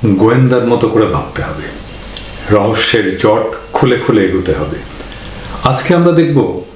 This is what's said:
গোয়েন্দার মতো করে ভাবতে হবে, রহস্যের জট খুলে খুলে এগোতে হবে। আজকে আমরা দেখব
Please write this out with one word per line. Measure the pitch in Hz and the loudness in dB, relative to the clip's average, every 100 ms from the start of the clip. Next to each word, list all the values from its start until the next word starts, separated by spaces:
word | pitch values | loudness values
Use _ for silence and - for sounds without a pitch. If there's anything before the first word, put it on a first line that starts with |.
| 113 | 2
গোয়েন্দার | 98 110 127 127 123 120 | 4 4 6 4 4 2
মতো | 120 113 | 2 2
করে | 110 101 | 2 2
ভাবতে | - - - | 0 -6 -8
হবে, | 69 - - - - - - - - - - | -8 -8 -10 -12 -14 -14 -14 -12 -12 -12 0
রহস্যের | 104 104 107 - 117 95 95 | 2 2 0 0 2 0 0
জট | 110 107 - - - | 2 2 0 -6 -6
খুলে | - 131 120 | 0 2 2
খুলে | - 110 | 2 2
এগোতে | 92 92 90 | 2 0 -2
হবে। | 73 73 - - - - - - - - - | -2 -4 -6 -10 -14 -14 -14 -12 -12 -12 -4
আজকে | 127 131 - | -2 -2 2
আমরা | 175 170 | 2 4
দেখব | 165 151 143 95 90 - | 4 2 2 0 -4 -12